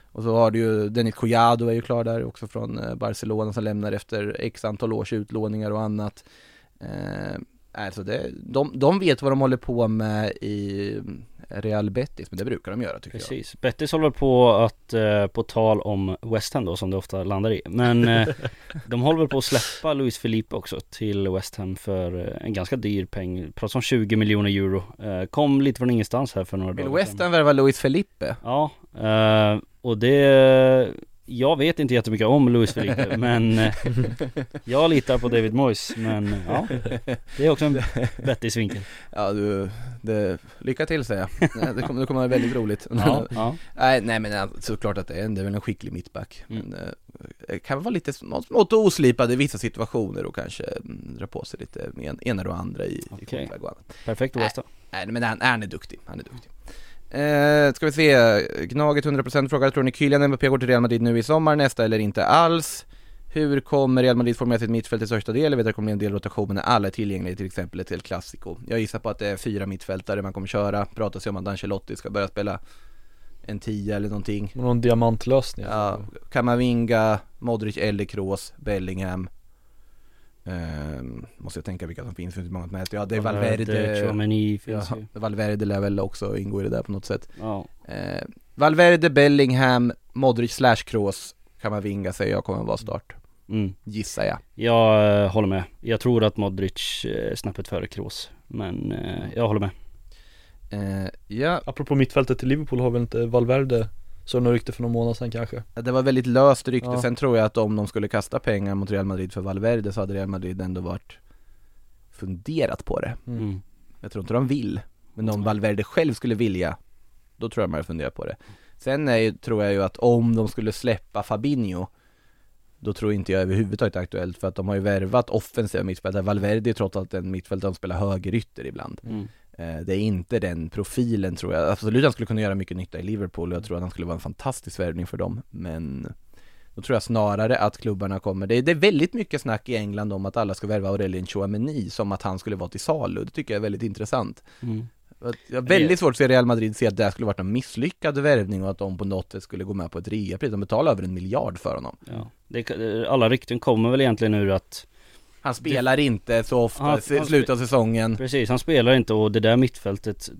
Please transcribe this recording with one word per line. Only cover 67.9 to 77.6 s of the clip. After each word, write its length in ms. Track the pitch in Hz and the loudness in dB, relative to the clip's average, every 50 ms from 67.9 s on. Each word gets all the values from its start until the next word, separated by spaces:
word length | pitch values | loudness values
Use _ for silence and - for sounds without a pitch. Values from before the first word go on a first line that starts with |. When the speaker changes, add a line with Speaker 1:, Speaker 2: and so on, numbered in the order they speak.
Speaker 1:
El 80 | 90 85 | -8 -10
Clasico." 560 | - - 92 90 - - - - - 90 85 - - - | -8 -8 -8 -8 -8 -12 -16 -14 -14 -14 -14 -12 -8 -4
Jag 120 | 113 113 | -2 -2
gissar 180 | 110 - - 107 | -2 -4 -6 -8
på 100 | - 110 | -6 -6
att 80 | 101 - | -6 -4
det 80 | 107 | -4
är 100 | 101 98 | -6 -6
fyra 300 | - - 120 101 98 98 | -4 -6 -6 -4 -4 -4
mittfältare 560 | 98 95 - - - 95 95 - - 98 101 | -6 -6 -8 -8 -8 -8 -8 -4 -4 -4 -4
man 100 | 98 95 | -4 -6
kommer 140 | - 98 95 | -8 -8 -8
köra. 380 | - - 104 101 101 98 101 101 | -4 -2 -2 0 0 -2 -2 -4
Pratas 400 | - - 110 110 98 - 95 - | -4 -4 -4 -4 -4 -4 -6 -8
ju 40 | 107 | -6
om 60 | 101 | -6
att 120 | 92 92 101 | -6 -6 -6
Ancelotti 480 | 98 - - 101 98 95 - - 104 | -6 -6 -4 -6 -6 -6 -6 -10 -12
ska 140 | - - 104 | -10 -10 -6
börja 180 | 101 104 98 95 | -4 -2 -4 -2
spela 320 | - 101 101 101 92 - - - - - - - - - - - - - - - - - | -4 -4 -4 -4 -4 -6 -10 -16 -18 -20 -20 -20 -18 -18 -18 -20 -20 -18 -18 -16 -16 -14
en 160 | - - 104 95 | -12 -10 -10 -8
tia 360 | - 113 107 104 98 107 104 | -6 -6 -6 -4 -4 -4 -2
eller 120 | 101 104 104 | -2 -2 -4
någonting. 440 | 104 101 95 110 104 101 101 101 - | -4 -4 -4 -4 -4 -4 -6 -6 -6
Speaker 3:
Någon 260 | 127 123 123 120 120 | -2 0 2 2 4
diamantlösning. 880 | 120 120 117 117 117 117 113 110 - 123 131 131 - - - - 147 117 | 4 4 4 6 4 4 2 2 2 2 2 2 2 0 -8 -8 -6 -4
Speaker 1:
Ja, 300 | 110 107 104 98 98 104 101 101 - - - - | -2 -2 -2 -2 -2 -4 -8 -12 -14 -16 -14 -2
Camavinga, 880 | - 127 120 120 120 123 127 123 120 117 117 113 117 110 110 110 107 101 - - - - | -2 0 2 2 2 4 2 2 2 2 2 2 4 4 4 4 2 0 -2 -10 -16 -8
Modric 380 | 120 120 117 107 | -4 -2 -2 -2